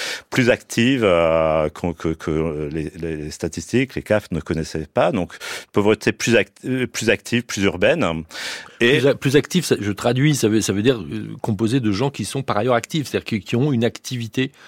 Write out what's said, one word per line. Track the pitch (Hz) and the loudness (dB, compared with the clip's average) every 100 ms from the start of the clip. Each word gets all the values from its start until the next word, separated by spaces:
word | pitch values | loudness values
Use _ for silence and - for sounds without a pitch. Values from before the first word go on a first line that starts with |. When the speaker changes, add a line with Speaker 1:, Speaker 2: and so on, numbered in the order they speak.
| - - - | -8 -10 -4
Speaker 1:
plus | 135 120 | 2 4
active, | 110 - - 120 135 | 2 0 0 2 4
euh, | 104 85 82 80 80 80 78 | 4 4 4 4 2 2 0
qu'on, | - 87 | -2 -6
que, | 80 80 | -4 -4
que | 80 - 78 82 76 73 | -4 -2 -2 -2 -4 -6
les, | 80 76 80 | -6 -8 -8
les | 82 78 76 | -8 -8 -10
statistiques, | - 82 - - 120 135 | -8 -8 -8 -2 -2 0
les | - | -4
caf | - 104 - | 0 0 0
ne | 80 | -6
connaissaient | - 78 80 78 78 | -4 -6 -4 -8 -4
pas. | 120 160 | 0 0
Donc, | 117 85 - - - - | 0 -4 -8 -12 -12 -4
pauvreté | 104 101 104 113 | 0 2 2 0
plus | - 123 113 | -2 2 2
act-, | 95 _ 127 127 120 | 2 _ -6 -4 -4
plus | - 110 | -2 0
active, | 98 - 117 | 0 0 -4
plus | - 104 | -2 0
urbaine. | 98 85 104 165 90 80 80 - - - - - | 0 2 2 2 0 -2 -8 -12 -10 -12 -16 0
Et | 120 151 | 2 4
Speaker 2:
Plus | 139 | 2
a-, | |
plus | 113 139 143 | 2 2 2
active, | - 180 | 2 0
ça, | - 117 | 0 0
je | 101 | 0
traduis, | 95 120 127 147 | -2 0 2 2
ça | 139 110 | 2 2
veut, | 107 | 2
ça | 98 | 2
veut | 98 | 2
dire, | 117 120 | 2 0
euh, | 76 107 107 110 | -4 -10 -10 -8
composé | - 101 113 135 | -4 -2 0 0
de | 107 | 0
gens | 98 139 | 0 -2
qui | - 101 | -4 -6
sont | 139 | -6
par | 135 101 | -4 -2
ailleurs | 123 | 2
actifs, | 117 - 165 127 | 0 0 -6 -4
c'est-à-dire | 98 | -4
qui, | - 110 | -2 -6
qui | - 120 | -2 0
ont | 147 | 0
une | 123 | 2
activité, | 117 - - 123 113 - 135 - | 0 -2 -8 -10 -6 -4 -4 -6